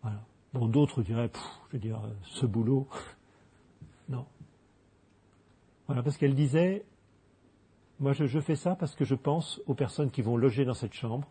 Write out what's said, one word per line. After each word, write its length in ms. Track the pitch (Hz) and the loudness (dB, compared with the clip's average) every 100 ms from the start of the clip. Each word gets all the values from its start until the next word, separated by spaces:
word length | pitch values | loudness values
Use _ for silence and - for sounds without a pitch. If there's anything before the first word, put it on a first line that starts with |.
Voilà. 220 | 113 104 110 _ _ | -6 -8 -10 _ _
Bon, 140 | 131 117 | -2 2
d'autres 340 | 120 147 - | 4 4 2
diraient, « 280 | 101 117 117 | -2 0 -2
Pff, 120 | - - - - | -4 -14 -16 -10
je 60 | |
veux 60 | 135 | -8
dire, 220 | 107 113 | -6 -6
euh, 100 | 110 107 | -8 -10
ce 220 | 95 - 131 | -12 -2 0
boulot, 420 | 104 113 135 135 - - - _ _ _ | 2 2 2 0 -10 -14 -20 _ _ _
<laughs> 640 | _ _ _ - - - | _ _ _ -20 -20 -8
non. » 160 | 127 - - - _ _ _ _ _ _ _ _ _ _ _ _ _ - | -8 -8 -16 -20 _ _ _ _ _ _ _ _ _ _ _ _ _ -4
Voilà, 160 | 127 | -2
parce 140 | 123 143 | 0 2
qu'elle 180 | 143 135 | 2 4
disait, « 500 | 147 151 175 196 - _ _ _ _ _ _ _ _ _ _ _ | 4 4 4 2 -6 _ _ _ _ _ _ _ _ _ _ _
Moi, 140 | 139 | 0
je, 120 | 139 147 | 2 2
je 140 | 139 | 0
fais 160 | 143 156 | 0 0
ça 200 | 180 185 | 0 -2
parce 180 | 156 | -4
que 120 | - 127 | -2 0
je 100 | 131 | 2
pense 440 | - 151 160 - - | 2 0 -2 -8 -4
aux 80 | |
personnes 380 | 139 127 - 143 | -2 -2 0 -2
qui 100 | - | 0
vont 160 | 110 120 | 0 4
loger 280 | 131 113 131 | 4 4 0
dans 100 | 123 | 0
cette 180 | 107 | -6
chambre 340 | - 117 120 143 | -6 -6 -6 -8